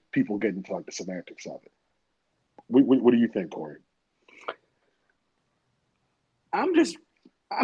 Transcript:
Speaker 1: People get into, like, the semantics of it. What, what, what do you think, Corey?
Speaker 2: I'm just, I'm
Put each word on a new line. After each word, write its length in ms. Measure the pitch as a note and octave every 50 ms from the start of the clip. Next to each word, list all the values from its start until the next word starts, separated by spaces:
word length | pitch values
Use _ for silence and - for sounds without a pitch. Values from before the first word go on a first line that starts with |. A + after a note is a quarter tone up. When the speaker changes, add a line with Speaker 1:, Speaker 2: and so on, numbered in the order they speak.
| _ _
Speaker 1:
People 260 | - C#3 B2+ F2+ G#2 G#2
get 160 | G#2 G#2+ F2+
into, 180 | F#2+ F#2 - G2+
like, 120 | F2 -
the 60 | -
semantics 540 | - - F#2+ F2 F#2 F2+ E2+ - - - -
of 160 | - D#2 - -
it. 80 | _ _ _ _ _ _ _ _ _ _ _ _ _ _ _ _ _ _ - _ _
What, 160 | A#2 C3 C#3
what, 180 | A2 C3 C3
what 100 | G#2+ A#2+
do 60 | B2 A#2
you 120 | A#2 A2
think, 220 | - G#2+ F#2 D#2
Corey? 260 | - - D#2 D2+ - - _ _ _ _ _ _ _ _ _ - - - - - - - _ _ _ _ _ _ _ _ _ _ _ _ _ _ _ _ _ _ _ _ _ _ _ _ _ _ _ _ _ _ _ _ _ _ _ _ _ _ -
Speaker 2:
I'm 220 | F#3+ B3 F#4 F4
just, 220 | D#4+ D#4+ - - - _ _ _ _ _ - _ _ _ _
I'm 120 | - -